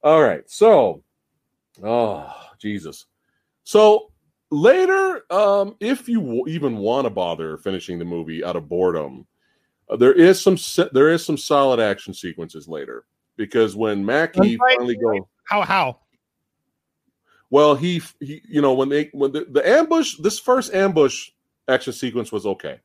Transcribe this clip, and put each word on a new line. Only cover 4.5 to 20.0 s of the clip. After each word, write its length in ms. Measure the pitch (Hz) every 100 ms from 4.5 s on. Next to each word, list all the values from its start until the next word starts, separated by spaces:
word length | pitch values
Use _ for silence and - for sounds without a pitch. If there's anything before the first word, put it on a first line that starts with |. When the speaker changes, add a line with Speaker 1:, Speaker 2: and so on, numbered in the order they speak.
Speaker 1:
later, 760 | 147 196 370 370 381 381 339 _
um, 460 | 185 208 202 202 208
if 300 | 214 262 -
you 120 | 233
w-, 280 | 143 117 131
even 300 | 160 143 113
wanna 320 | 101 127 127
bother 480 | 98 90 82 80 78
finishing 400 | 101 95 90 87
the 60 | 85
movie 360 | 85 80 80
out 140 | 76 85
of 100 | 76
boredom, 600 | 87 92 85 71 65 - _ _ _ _ _ _
uh, 60 | -
there 180 | 131
is 260 | 175 170 185
some 160 | - 185
se-, 320 | - - 170
there 160 | 131 151
is 120 | 165
some 140 | 165 147
solid 440 | - 147 139 120
action 340 | 107 98 -
sequences 520 | 92 92 82 82 80 73
later, 380 | 78 67 60 _ _ _ -
because 400 | 104 123 110 98
when 260 | 110 101 98
Mackie 500 | 139 165 185 202 233
Speaker 2:
Gunfight? 200 | 254 254
Speaker 1:
finally 180 | 123 113
goes, 240 | 226 98 95 _
Speaker 2:
How, 160 | - 208
how? 380 | 185 190 139 123 _ _ _ _ _ _ _ _ _ _ _ _ _ _ _
Speaker 1:
Well, 240 | 139 151
he, 280 | 139 170 175 - _
he, 220 | 139 151 _
you 120 | 147
know, 140 | 143
when 140 | 131 135
they, 220 | 143 151
when 200 | 143 139
the, 120 | 143 -
the 180 | 143 151
ambush, 480 | 269 320 330